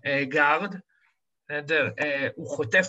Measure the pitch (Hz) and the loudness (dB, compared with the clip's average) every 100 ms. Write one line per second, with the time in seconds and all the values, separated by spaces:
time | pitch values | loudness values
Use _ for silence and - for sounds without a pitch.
0 | - 139 135 151 147 156 196 180 - _ | -4 -2 0 2 4 4 0 -10 -16 _
1 | _ _ _ _ - 147 147 156 127 110 | _ _ _ _ -10 -8 0 2 2 0
2 | 147 139 131 - - - 131 185 | -2 -2 -4 -6 -8 -4 0 2